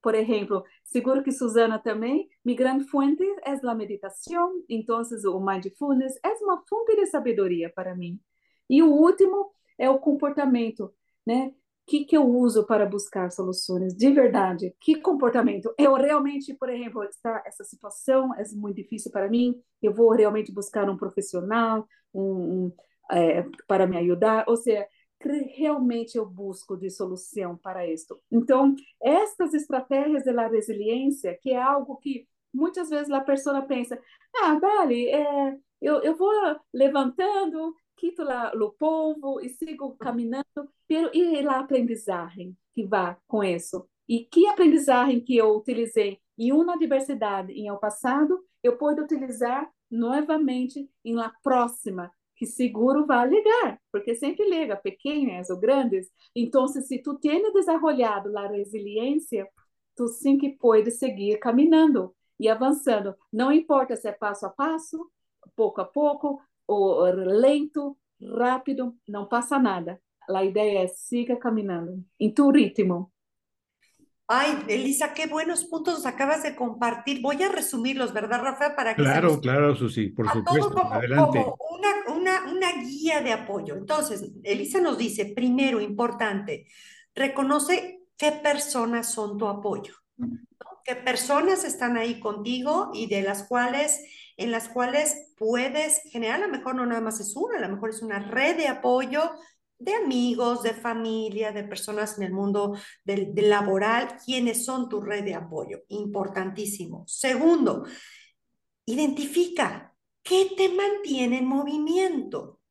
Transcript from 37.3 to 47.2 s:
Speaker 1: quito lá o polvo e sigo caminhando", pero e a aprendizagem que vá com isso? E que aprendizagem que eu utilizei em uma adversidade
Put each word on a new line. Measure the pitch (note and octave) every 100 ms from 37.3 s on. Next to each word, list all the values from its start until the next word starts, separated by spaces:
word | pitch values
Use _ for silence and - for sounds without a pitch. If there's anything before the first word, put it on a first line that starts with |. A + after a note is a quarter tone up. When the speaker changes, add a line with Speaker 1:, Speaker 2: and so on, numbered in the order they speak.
| G4+ G4 D#4+ D#4+ E4 _ _
Speaker 1:
quito | E4+ F4
lá | D4 B3+ A3+ A3
o | G#3+
polvo | - D#4 D#4+ D#4 D4+ C#4 C4
e | B3
sigo | - D#4+ C#4 C#4 C4+
caminhando", | A#3+ A#3+ A#3 B3+ C#4+ - C#4+ _ _
pero | D#4 E4
e | D#4+ F4 D4+ C#4+
a | C4
aprendizagem | C#4 C4 A#3 A3+ - F3+ E3+ F3+ F3+ F#3 _
que | - G3
vá | G3+ F3+ F3+ _
com | G#3+
isso? | G3 E3+ - F#3 - _ _
E | A#3 A#3
que | - G4+
aprendizagem | G4+ F4 D#4 C#4 B3 B3 A#3+
que | - B3
eu | A3 G#3+
utilizei | G#3+ A#3 A3+ A3+ G3+ G3 _ -
em | A#3
uma | C#4+ F4 F4
adversidade | D#4 C4+ C4+ C4